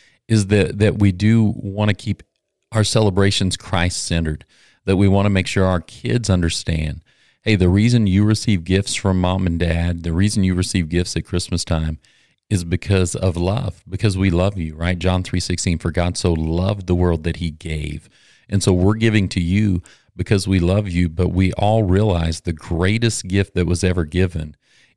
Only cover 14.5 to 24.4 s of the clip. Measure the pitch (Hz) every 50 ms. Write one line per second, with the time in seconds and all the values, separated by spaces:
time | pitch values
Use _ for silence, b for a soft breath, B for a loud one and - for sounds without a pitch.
14.5 | 104 98 82 78 78 78 82 87 92 87 85 92 92 92 90 - - 90 - -
15.5 | 90 - - 92 85 80 - 87 76 90 87 90 85 - - 90 85 80 80 80
16.5 | 82 87 92 98 104 98 90 90 90 87 90 87 85 78 80 87 78 - 87 82
17.5 | 76 78 - 80 78 76 76 76 73 78 - _ b b b b b b b b
18.5 | 95 95 - 104 92 90 90 101 107 113 113 113 107 107 95 87 - 95 87 85
19.5 | 92 104 107 104 90 85 B B B B B B B - - - 110 95 - -
20.5 | 98 92 85 87 95 107 104 95 85 90 90 82 80 85 90 87 85 92 95 92
21.5 | - - 101 104 110 113 107 90 92 98 107 110 92 85 82 82 82 - - 87
22.5 | 82 - - - 85 82 90 95 107 113 117 113 - - - 92 92 98 95 -
23.5 | - 92 87 82 87 82 - 90 87 90 82 76 - 90 95 90 - 80